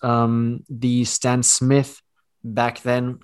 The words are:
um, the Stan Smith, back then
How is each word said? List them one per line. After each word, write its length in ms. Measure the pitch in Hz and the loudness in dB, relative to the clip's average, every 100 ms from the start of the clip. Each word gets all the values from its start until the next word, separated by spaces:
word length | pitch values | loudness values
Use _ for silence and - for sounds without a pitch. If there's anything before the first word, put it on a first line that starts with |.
um, 640 | 123 120 117 117 117 120 - | -2 2 2 2 0 -4 -10
the 360 | 120 123 123 | -6 0 0
Stan 400 | 120 - 127 123 | 0 -2 0 0
Smith, 580 | 123 - 127 139 135 - _ _ _ _ | 2 2 4 2 2 -6 _ _ _ _
back 380 | 117 110 120 - | -8 -2 -2 -2
then 400 | 123 123 123 123 | -2 0 -2 -6